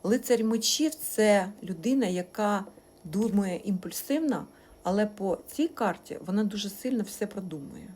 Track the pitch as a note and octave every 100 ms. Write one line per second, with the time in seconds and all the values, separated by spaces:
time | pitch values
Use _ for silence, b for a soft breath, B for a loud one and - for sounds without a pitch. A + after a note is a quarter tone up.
0 | F#3 B3+ - A#3 A3 A3+ A3 - D4+ D4+
1 | - - G#3+ G3+ F#3+ - F3+ E3+ G#3+ C4+
2 | G3+ F3+ F3+ - G#3 G3+ G3 - - -
3 | E3 F3 A3 G3+ F#3+ F3+ G#3 F#3 E3+ -
4 | - C#4+ D#4 G3 - B B B F3 G3
5 | G#3+ G#3 G3 - - - D#4+ - G#3+ E3+
6 | - - D#3+ G3+ G#3+ G#3 G3+ - B3+ B3
7 | G3+ - G#3 G3+ F#3 D#3 C#3 - -